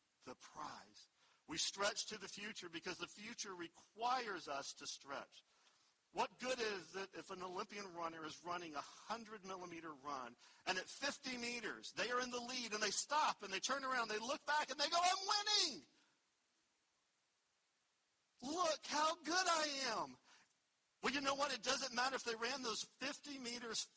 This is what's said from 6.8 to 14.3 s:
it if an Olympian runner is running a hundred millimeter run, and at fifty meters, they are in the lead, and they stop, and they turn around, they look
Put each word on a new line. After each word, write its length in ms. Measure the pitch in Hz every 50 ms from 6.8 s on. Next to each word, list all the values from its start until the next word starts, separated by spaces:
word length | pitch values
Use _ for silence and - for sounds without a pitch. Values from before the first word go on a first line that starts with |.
| 160 156 170
it 140 | 190 196 190 -
if 140 | 165 156 -
an 100 | 190 180
Olympian 440 | 180 185 180 190 214 - 214 208 202 190 170
runner 260 | 170 165 165 165 165 156
is 120 | 156 151 - -
running 300 | 175 175 175 175 160 147
a 360 | 143 - - - - - -
hundred 320 | 214 233 226 208 220 208 180
millimeter 440 | 196 190 180 180 175 170 165 165 160 151 131 131
run, 300 | 147 143 131 123 117 123 - - - - - -
and 100 | 175 185
at 100 | 185 175
fifty 500 | - - - 277 277 - - - 262 247
meters, 540 | 240 233 240 240 240 220 170 123 110 107 - -
they 140 | 151 196 233
are 100 | 247 247
in 80 | 254 247
the 100 | 247 240
lead, 320 | 240 240 262 254 240 220
and 120 | 208 214 214
they 80 | 202
stop, 460 | 190 - - - 285 302 294 233 - -
and 100 | 214 196
they 80 | 190 190
turn 240 | - - 262 277 269
around, 260 | 262 262 247 233 214
they 100 | 214 214
look 260 | 220 240